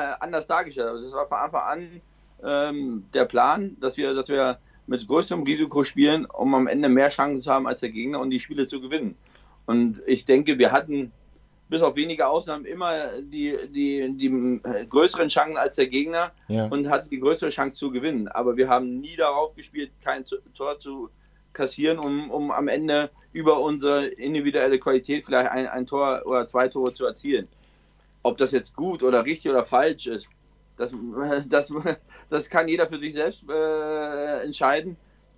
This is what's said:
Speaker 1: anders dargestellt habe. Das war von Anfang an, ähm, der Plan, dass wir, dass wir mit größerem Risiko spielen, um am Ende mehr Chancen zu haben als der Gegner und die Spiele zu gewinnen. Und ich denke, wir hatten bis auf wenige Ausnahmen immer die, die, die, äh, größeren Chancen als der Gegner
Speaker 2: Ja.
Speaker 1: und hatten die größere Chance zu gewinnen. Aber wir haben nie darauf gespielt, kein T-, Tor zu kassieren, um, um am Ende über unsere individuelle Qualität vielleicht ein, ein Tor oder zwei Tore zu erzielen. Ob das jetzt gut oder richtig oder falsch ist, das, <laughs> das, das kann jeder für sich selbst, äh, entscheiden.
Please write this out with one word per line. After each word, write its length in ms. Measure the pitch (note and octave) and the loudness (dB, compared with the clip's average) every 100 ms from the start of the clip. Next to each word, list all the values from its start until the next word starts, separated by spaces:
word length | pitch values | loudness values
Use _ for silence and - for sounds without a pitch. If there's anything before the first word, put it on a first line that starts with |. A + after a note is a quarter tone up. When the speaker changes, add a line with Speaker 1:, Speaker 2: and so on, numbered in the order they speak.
| C#3+ - | -4 -6
Speaker 1:
anders 260 | E3+ E3 D3+ | -6 -6 -2
dargestellt 420 | E3+ E3+ C3+ A#2 | -2 -2 -4 -4
habe. 100 | A#2 | -6
Das 140 | B2+ | -8
war 160 | C3+ C#3+ | -6 -4
von 100 | E3 | -4
Anfang 240 | D3 D3+ | -2 -4
an, 380 | G2+ D3+ F3 E3+ - _ _ _ | -4 -6 -10 -18 -20 _ _ _
ähm, 640 | B2+ C#3+ D3 D3 C#3 A2+ - | -4 -2 -2 -4 -6 -6 -4
der 140 | - B2+ | 0 2
Plan, 500 | A#2+ B2+ E3+ G3 D#3+ | 4 4 2 -2 -4
dass 180 | C3 C#3 | -4 -2
wir, 160 | C#3 | -2
dass 140 | C3+ C3+ | -2 0
wir 300 | C#3+ B2+ B2 _ _ - | 0 0 -2 _ _ -6
mit 200 | B2 G#2+ | -6 0
größerem 360 | D3+ E3+ F3 | 0 2 -2
Risiko 420 | C#3 D3+ D3+ C#3+ | 0 0 0 2
spielen, 400 | C3+ C3+ D3 D#3 | 0 4 4 4
um 300 | - - C3 | 0 -2 2
am 120 | C3+ B2+ | 4 4
Ende 220 | C3+ C#3+ | 4 6
mehr 220 | B2+ C#3+ | 6 6
Chancen 280 | C#3+ C#3+ C#3 | 4 0 0
zu 140 | C3+ | 0
haben 140 | C3+ C3 | 0 0
als 140 | C3 | -4
der 100 | B2 | -6
Gegner 280 | A2 B2 C#3+ | -6 -6 -4
und 120 | C3 | -2
die 100 | B2+ | -4
Spiele 260 | - D3 C3+ | -4 -4 -2
zu 140 | C#3 | -4
gewinnen. 340 | C3 D#3 A#2 E2+ _ - _ _ - | -6 -4 -4 -8 _ -20 _ _ 0
Und 340 | A#2+ A#2+ G#2+ - | 2 2 0 0
ich 180 | B2+ | 0
denke, 340 | - C3+ D3 C3 | 6 4 6 4
wir 140 | A#2 | 4
hatten 400 | C3+ D#3+ C#3+ B2 - _ _ _ _ _ | 4 0 -4 -6 -12 _ _ _ _ _
bis 100 | D#3+ | 2
auf 160 | D#3+ C#3 | 2 2
wenige 320 | D#3+ D#3 C#3 | -2 0 2
Ausnahmen 380 | D#3 E3+ D3+ C3 | 2 -2 -6 -8
immer 260 | E3+ F3 D#3+ C#3 A2+ | -6 -4 -2 -4 -8
die, 340 | C#3+ D3+ D3 C#3 C#3 | -10 -8 -4 -4 -6
die, 420 | C#3+ C#3+ C#3 C3 C3+ | -2 -2 0 -2 -2
die, 440 | C3+ C3 B2 A#2+ | 0 2 0 -2
äh, 200 | A#2+ G#2+ A2+ | -2 -4 0
größeren 420 | C3+ F3+ E3 D#3 | 4 4 4 2
Chancen 280 | D#3 D3+ D3+ | 2 2 0
als 200 | C3+ - | -2 2
der 100 | B2+ | 0
Gegner 460 | B2+ D3+ E3 F3 - - | 0 -2 -2 -4 -6 -6
Speaker 2:
Ja. 180 | A2 A2 | -2 -2
Speaker 1:
und 240 | C#3+ C#3+ | -2 0
hatten 180 | C#3+ - | -2 -2
die 120 | C3+ | -2
größere 300 | C3+ D#3+ D#3+ | 0 0 0
Chance 260 | C#3 C#3 - | -2 -4 -4
zu 120 | C#3+ | -6
gewinnen. 380 | B2 D3 C3+ G#2 | -4 -4 -4 -4
Aber 280 | - B2 A#2+ | -2 0 2
wir 120 | C3 | 4
haben 320 | B2+ B2+ B2 | 2 2 -6
nie 160 | D3 E3 | -8 -2
darauf 380 | D#3 C#3+ D#3 | 0 0 -4
gespielt, 380 | - C#3+ D3 C#3 _ | -6 -14 -10 -10 _
kein 200 | - C#3 | -6 -6
T-, 120 | C3 - - | -6 -10 -10
Tor 240 | - C#3+ D3 | -8 -6 -6
zu 300 | C#3+ C3+ A2+ _ _ _ _ | -10 -12 -14 _ _ _ _
kassieren, 440 | - C3+ - D3+ E3 | -4 -4 0 0 0
um, 320 | D3 C#3+ D3 | -2 -4 -4
um 200 | C#3+ C#3+ | -4 -2
am 180 | C3+ C#3+ | 0 0
Ende 420 | C3 D#3 D3 D3 - _ | 0 2 2 0 -6 _
über 280 | D#3+ D#3 D3+ | 2 4 4
unsere 460 | D3+ D3 C#3+ C#3+ C3+ | 2 0 2 2 0
individuelle 720 | B2+ C3 D#3 C#3+ C#3+ C3 C3+ | -4 -4 0 0 2 4 2
Qualität 460 | C#3 C3 B2+ D3 | 4 2 2 -4
vielleicht 260 | - B2+ B2+ | 0 0 2
ein, 160 | C3 C3 | 0 -4
ein 200 | B2+ B2+ | -6 -4
Tor 360 | C#3 C#3 C3 - | -2 0 0 0
oder 200 | B2 A#2 | -2 0
zwei 220 | B2 B2+ | 2 2
Tore 240 | C#3 B2+ | 2 -2
zu 140 | B2 B2 | -2 -4
erzielen. 420 | - C#3+ C3 F#2+ _ _ _ _ _ _ _ | -4 -2 -2 -2 _ _ _ _ _ _ _
Ob 140 | A#2+ B2 | -2 2
das 160 | C3 | 2
jetzt 240 | C3 - - | 0 -2 -6
gut 260 | F3 E3+ | -4 0
oder 220 | B2+ B2+ | 2 4
richtig 260 | A#2 D#3+ D#3+ | 2 -2 0
oder 140 | C3 | 0
falsch 420 | A#2 B2+ D#3 D#3 - | 2 2 2 0 -6
ist, 220 | A2 - _ _ _ _ - | -10 -12 _ _ _ _ -8
das, 180 | A#2 B2 A#2+ A2+ | -8 -6 -10 -6
<laughs> 280 | D3 C#3+ C#3 | -2 -2 2
das, 240 | D3 C#3+ D3+ E3 - _ - - | 0 0 -2 -4 -4 _ -20 -6
das 220 | D3+ D3 | -4 0
kann 180 | F3 E3 | 0 2
jeder 200 | E3+ E3 | 2 0
für 100 | D#3 | -2
sich 160 | D3 | -8
selbst, 300 | D3+ D#3 - C#3 | -4 -4 -6 -6
äh, 960 | D#3 D#3 D#3 D3+ D#3 D3 C#3+ D3 C#3+ | -2 0 0 -2 -4 -4 -6 -4 -4
entscheiden. 540 | D3+ D3 C3+ D3 E3 E3+ _ _ _ | -6 0 2 2 0 -12 _ _ _